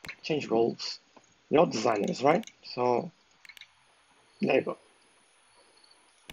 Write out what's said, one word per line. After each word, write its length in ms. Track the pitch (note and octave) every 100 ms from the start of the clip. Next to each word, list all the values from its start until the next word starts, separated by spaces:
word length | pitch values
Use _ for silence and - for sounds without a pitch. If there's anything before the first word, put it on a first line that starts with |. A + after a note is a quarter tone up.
| - -
change 260 | - D3+ G#2+
roles. 500 | A2+ A#2 - - - _ - _ _ -
You're 160 | C#3+ F3
designers, 560 | A#2 A#2 G#2+ G2 F2+
right? 260 | C3+ E3 - _ -
So, 360 | - B2 A#2+ F3 _ _ _ - - - _ _ _ _ _ _ -
there 160 | - -
you 60 |
go. 160 | - - _ _ _ _ _ _ _ _ _ _ _ _ _ _ -